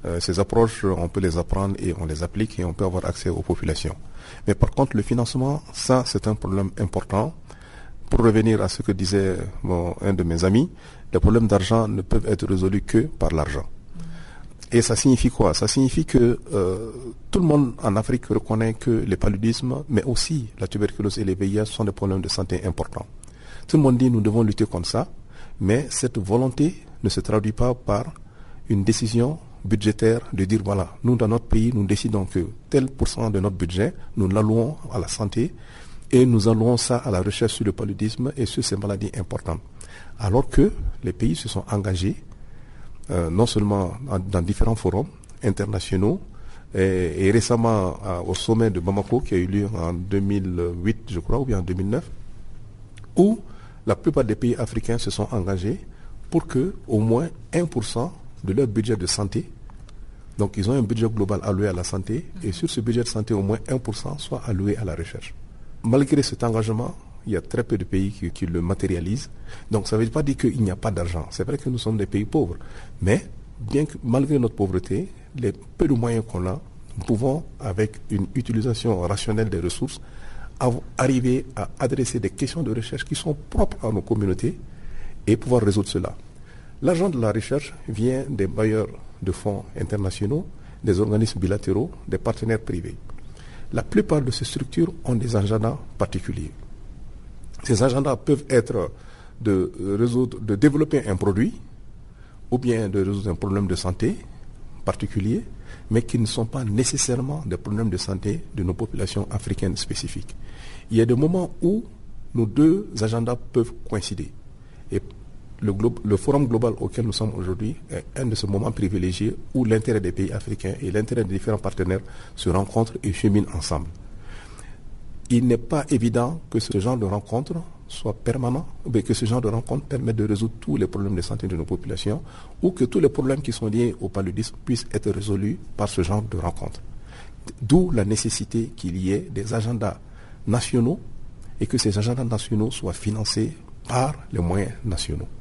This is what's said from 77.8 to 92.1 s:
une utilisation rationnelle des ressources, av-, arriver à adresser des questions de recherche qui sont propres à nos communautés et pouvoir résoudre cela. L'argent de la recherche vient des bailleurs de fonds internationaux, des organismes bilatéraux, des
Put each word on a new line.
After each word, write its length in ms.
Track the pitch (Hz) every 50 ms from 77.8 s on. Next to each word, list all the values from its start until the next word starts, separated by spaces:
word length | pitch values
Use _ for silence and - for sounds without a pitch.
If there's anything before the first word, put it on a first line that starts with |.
| 110 104 - - - -
une 160 | 107 98 98 - -
utilisation 640 | 131 120 - 113 110 107 127 113 - - 123 104 90
rationnelle 480 | 87 87 101 101 - 117 107 110 110 95
des 120 | 90 85
ressources, 420 | 85 87 - - 131 147 - - - - - - - - - - - - - -
av-, 220 | 131 127 117 - - - - -
arriver 480 | 127 127 131 127 127 127 127 131 - - -
à 140 | - 98 - - -
adresser 420 | - 120 - 143 127 - - 127
des 80 | 95 95
questions 340 | - - 139 127 - 165
de 120 | 156 110 113
recherche 320 | 120 107 - - 117 -
qui 80 | - 156
sont 200 | - - 165 147 - - -
propres 300 | - - 202 - - -
à 80 | - 110
nos 120 | 107 98
communautés 580 | - - 113 110 104 98 92 - - - - - - - - - - - - - - - - - -
et 120 | - 110 110
pouvoir 240 | - 123 123 120
résoudre 260 | 107 101 95 107 95 -
cela. 260 | - 92 87 - - - - - - - - - - - - - - -
L'argent 260 | - 165 180 165 185 196
de 100 | 160 127
la 140 | 113 107
recherche 400 | 104 113 - - 131 147 - - - - - -
vient 360 | 113 98 113 127 131 131 131 135
des 180 | 143 98 98
bailleurs 420 | 90 80 110 110 110 107 110 101 110 113 - - - - -
de 100 | - 95
fonds 320 | 87 - - 104 101 95 - - - -
internationaux, 640 | - 98 107 101 98 95 - - 104 101 135 160 - - - - - - - -
des 180 | - 107 95 92
organismes 400 | 107 107 104 107 113 107 - 90
bilatéraux, 500 | 92 85 98 104 - - 95 101 127 180 - - -
des 120 | -